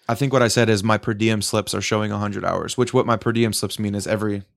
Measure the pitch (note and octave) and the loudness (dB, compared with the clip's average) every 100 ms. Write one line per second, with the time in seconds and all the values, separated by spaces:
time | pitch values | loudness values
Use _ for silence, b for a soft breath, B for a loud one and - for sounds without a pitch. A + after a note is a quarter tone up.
0 | - A2+ C#3 C3 A#2 B2 A2+ G#2 A2 G#2+ | -4 -2 2 4 4 4 4 2 2 0
1 | - G#2 A2 A2 - A2 G2+ G2+ - A2 | 0 0 0 0 0 -2 -2 -4 -2 -2
2 | G#2+ G#2 G#2 G2+ F2+ F2+ E2 - B2 B2+ | 0 -2 -4 -4 -4 -4 -4 -2 2 2
3 | A#2+ A2 A#2 A2+ A#2 G2 G2+ - G#2 G2+ | 2 0 0 2 0 0 -4 -4 -4 -4
4 | - G#2+ G#2+ G2+ - | -2 -2 -2 -4 -8